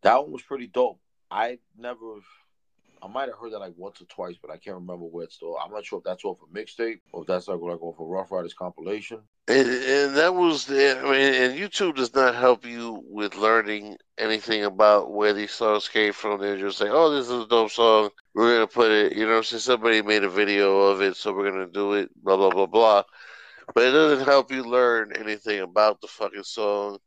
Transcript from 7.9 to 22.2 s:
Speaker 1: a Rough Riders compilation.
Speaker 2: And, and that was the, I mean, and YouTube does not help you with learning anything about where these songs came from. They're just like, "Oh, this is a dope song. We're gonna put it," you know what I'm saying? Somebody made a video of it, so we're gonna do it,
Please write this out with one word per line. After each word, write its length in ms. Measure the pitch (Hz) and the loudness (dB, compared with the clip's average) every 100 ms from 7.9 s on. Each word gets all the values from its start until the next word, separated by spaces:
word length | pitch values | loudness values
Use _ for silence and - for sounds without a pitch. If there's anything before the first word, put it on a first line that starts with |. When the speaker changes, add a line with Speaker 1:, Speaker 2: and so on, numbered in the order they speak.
| 82 | -14
Speaker 1:
a 60 | |
Rough 260 | 80 92 92 | -10 -10 -8
Riders 240 | 95 85 | -8 -8
compilation. 640 | - 90 90 82 104 101 113 107 _ - | -12 -14 -12 -10 -8 -10 -18 _ _ 0
Speaker 2:
And, 200 | 127 123 | 2 4
and 480 | 123 131 139 143 139 | 0 0 2 2 4
that 180 | 170 185 | 2 4
was 300 | 175 151 135 | 2 2 -2
the, 340 | 139 139 131 | 4 4 4
I 20 | |
mean, 320 | 139 135 139 | 0 4 4
and 240 | 131 127 135 | 4 2 0
YouTube 380 | 202 - 190 139 | -8 -2 -2 -2
does 180 | 123 | -2
not 220 | 139 131 120 | 2 2 4
help 280 | 127 117 | 4 4
you 380 | 120 120 117 107 - | 0 -10 -10 -12 -14
with 260 | 104 104 | -8 -8
learning 600 | 95 107 113 104 107 104 98 _ - | 0 4 4 2 -6 -10 -18 _ -8
anything 460 | 110 110 104 110 | -4 -4 -2 -2
about 460 | 104 95 107 104 67 | -2 4 6 6 2
where 220 | 104 104 | 0 0
these 180 | 101 104 | 0 -4
songs 380 | - 113 104 - | -2 0 0 -2
came 240 | 110 107 | 0 0
from. 280 | 101 107 101 | -2 -6 -4
They're 160 | 101 101 | -4 -4
just 240 | 98 92 | -6 -4
like, 100 | 104 | -2
"Oh, 180 | 135 165 | 2 2
this 180 | 143 120 | 2 -4
is 140 | 123 | -6
a 40 | 110 | 0
dope 240 | 117 110 | 0 0
song. 380 | - 117 110 104 _ _ | 2 4 4 2 _ _
We're 180 | - 117 | 0 2
gonna 140 | 120 110 | 4 0
put 240 | - 113 | 2 2
it," 220 | 107 104 - | 4 2 0
you 80 | |
know 80 | 110 | 0
what 40 | 113 | 0
I'm 40 | |
saying? 180 | 110 113 | 0 -8
Somebody 380 | 120 123 113 110 | -2 0 2 2
made 220 | 104 107 | 2 0
a 80 | 98 | 0
video 520 | 90 104 101 98 98 | 0 0 2 2 4
of 200 | 98 98 | 4 4
it, 140 | 98 92 | 0 -2
so 160 | 104 | -6
we're 180 | 98 101 | -4 -4
gonna 160 | 95 92 | -4 -8
do 280 | 92 101 | -4 -2
it, 140 | 101 98 _ | -2 -4 _